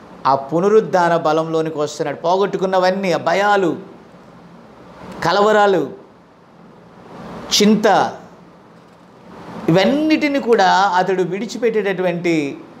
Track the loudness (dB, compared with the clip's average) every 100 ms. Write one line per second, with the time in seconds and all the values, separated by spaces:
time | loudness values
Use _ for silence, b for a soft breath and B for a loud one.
0 | -20 -4 0 0 0 -2 4 2 2 0
1 | 2 2 0 0 0 -2 -4 -4 -6 -4
2 | -8 -4 -2 0 0 -2 0 2 2 0
3 | -2 -2 0 0 2 2 0 -4 -10 -20
4 | -20 -20 -20 -20 -20 -20 -20 -20 -20 -20
5 | -18 -6 -2 2 2 4 4 2 -2 -10
6 | -20 -20 _ _ _ -20 -20 -20 -20 -20
7 | -20 -20 -16 -16 -6 2 2 4 4 2
8 | 0 -6 -20 -20 -20 -20 -20 -20 -20 -20
9 | -20 -20 -20 -20 -16 -8 0 2 2 2
10 | 2 0 0 -2 0 2 4 4 2 2
11 | 0 0 -2 -4 -8 -4 -2 0 -2 -2
12 | -2 -2 -2 -2 -2 -8 -18 -20